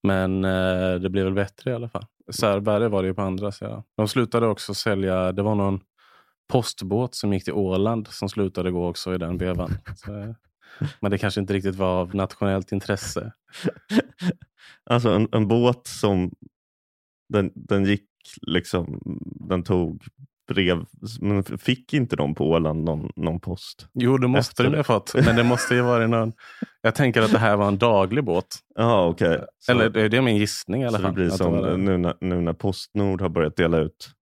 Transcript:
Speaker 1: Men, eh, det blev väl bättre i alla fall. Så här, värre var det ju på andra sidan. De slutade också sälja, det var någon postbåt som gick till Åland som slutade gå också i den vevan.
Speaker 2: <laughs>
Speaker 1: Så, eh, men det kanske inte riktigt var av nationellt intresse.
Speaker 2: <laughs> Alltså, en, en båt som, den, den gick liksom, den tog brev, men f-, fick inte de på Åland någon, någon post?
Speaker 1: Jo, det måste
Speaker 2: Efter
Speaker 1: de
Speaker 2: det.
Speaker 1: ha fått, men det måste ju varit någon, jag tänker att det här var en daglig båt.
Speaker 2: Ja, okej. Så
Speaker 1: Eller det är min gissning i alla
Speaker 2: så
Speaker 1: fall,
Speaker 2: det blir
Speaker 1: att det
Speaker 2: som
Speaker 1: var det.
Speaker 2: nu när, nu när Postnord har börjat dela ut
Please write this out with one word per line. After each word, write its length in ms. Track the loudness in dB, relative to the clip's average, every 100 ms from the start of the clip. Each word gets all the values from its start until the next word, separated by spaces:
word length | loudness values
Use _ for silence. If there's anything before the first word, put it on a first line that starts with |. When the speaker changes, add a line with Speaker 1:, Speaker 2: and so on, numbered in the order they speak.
Speaker 1:
Men, 420 | 2 2 0 0 0
eh, 500 | 0 0 0 0 -2
det 140 | -2
blev 160 | -2 0
väl 80 |
bättre 380 | -2 -4 _ -8
i 20 |
alla 160 | -6 -8
fall. 160 | -12 -14 _ -14
Så 160 | -2 0
här, 120 | 0
värre 280 | 0 0 0
var 140 | 0
det 60 | -2
ju 60 |
på 80 | -2
andra 300 | -4 -4 -6
sidan. 320 | -8 -12 -12 -12 -4
De 100 | -2
slutade 400 | 0 0 2 0
också 260 | -2 -6
sälja, 580 | -4 -2 0 0 0 0
det 100 | 0
var 140 | 0 2
någon 240 | 0 -2 _ _ _ _ _ _ _
postbåt 640 | 0 0 -8 -4 -2 -2 -4
som 180 | -2
gick 100 | -2
till 100 | -2
Åland 540 | -2 0 0 0 -2 -6
som 220 | -8 -6
slutade 420 | -2 -2 -2 -4
gå 160 | -2 -4
också 240 | -6 -6 -4
i 20 |
den 200 | -4 -4
vevan. 320 | -2 -4 -4 -6 -8
Speaker 2:
<laughs> 100 | -16
Speaker 1:
Så, 240 | -12 -12
eh, 100 | -12 -14 _ _ _ -8 -8 -4
men 120 | -4
det 60 | -2
kanske 240 | -2 -2
inte 120 | -2
riktigt 220 | -2 -2 -2
var 120 | 0 0
av 140 | -2 -2
nationellt 560 | -4 -2 -2 -2 -2
intresse. 600 | -6 -4 -6 -4 -8 -10 _
Speaker 2:
<laughs> 1500 | _ -8 -8 -8 _ -2 -2 _ -6 -6 -14 _ -20 _ 0
Alltså, 200 | 2 4
en, 180 | 2 2
en 160 | 0 2
båt 400 | 4 4 2 -8
som, 440 | -2 0 2 0 -6 -20 _ _ _ _ _ _ _ _
den, 180 | 0 0 -6
den 300 | -2 2 2
gick 240 | 0 _ _ -20 -16
liksom, 580 | -4 -4 -2 -4 -4 -10 -10 -10 -12 -14 -4
den 140 | -4
tog 400 | 0 0 0 -6 -16 _ -20 _ -4
brev, 380 | 0 2 0 -2 -14 -14 -6
men 180 | -2 -2
f-, 220 | -2 -4
fick 320 | -2 -2 0
inte 220 | -2 0 0
de 200 | -2 0
på 140 | 2
Åland 340 | 2 2 0
någon, 280 | -2 -4 -6 -6
någon 240 | -4 -4
post? 480 | -8 -10 -12 -20 -12
Speaker 1:
Jo, 240 | 0 2 4
det 100 | 4
måste 240 | 2 0
Speaker 2:
Efter 120 | 0
Speaker 1:
de 60 | 0
Speaker 2:
det. 80 | 2
Speaker 1:
ha 60 |
fått, 300 | 2 0 2 4 4
men 100 | 6
det 80 |
måste 320 | 4 2 2 2
ju 60 |
varit 280 | 4 2 2
någon, 240 | 2 0 -6 -20 -14 -14 _
jag 140 | -2 2
tänker 260 | 2 4
att 100 | 4
det 60 | 4
här 160 | 4 4
var 120 | 2
en 100 | 2
daglig 460 | 4 4 4 0
båt. 320 | 0 -2 -2 -16 _ 0
Speaker 2:
Ja, 300 | 2 4 2
okej. 380 | 2 2 2 -4 _
Så 120 | 0
Speaker 1:
Eller 180 | 2 2 2 2
det 80 | 4
är 40 |
min 160 | 4 2
gissning 440 | 0 -4 -6 -4
i 40 | -2
alla 120 | 0
Speaker 2:
så 60 |
Speaker 1:
fall, 80 | 0
Speaker 2:
det 40 | 0
blir 100 | 0
Speaker 1:
att 60 |
det 60 | 2
Speaker 2:
som 140 | 2
Speaker 1:
var 140 | 2 0
det. 80 | 0
Speaker 2:
nu 200 | 0 2
när, 160 | 0 -2
nu 200 | -2 -2
när 120 | -2
Postnord 680 | -2 -4 -4 -6 -2 0 0
har 80 | -2
börjat 260 | 0 0 2
dela 220 | 2 2
ut 320 | 0 _ -20 _